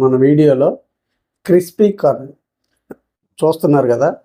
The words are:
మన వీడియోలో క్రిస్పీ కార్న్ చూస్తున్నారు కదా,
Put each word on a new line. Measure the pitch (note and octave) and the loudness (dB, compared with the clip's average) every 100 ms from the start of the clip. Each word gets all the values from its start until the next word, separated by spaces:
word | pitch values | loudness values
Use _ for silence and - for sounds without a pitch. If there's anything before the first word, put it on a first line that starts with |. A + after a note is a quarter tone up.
మన | C3 B2+ | 0 2
వీడియోలో | C3+ D3 D3+ C3 D3 - _ _ _ _ _ _ - | 2 2 2 2 -2 -4 _ _ _ _ _ _ -2
క్రిస్పీ | F3+ F3 - G#3 G3+ | -2 -2 -2 -2 0
కార్న్ | D3 C3 C3+ - _ _ _ _ - - _ _ _ - | -4 -4 -10 -20 _ _ _ _ -20 -20 _ _ _ -4
చూస్తున్నారు | D#3 D#3+ F3 D3 B2+ | -2 0 0 0 0
కదా, | A#2+ D3 - | 0 -2 -4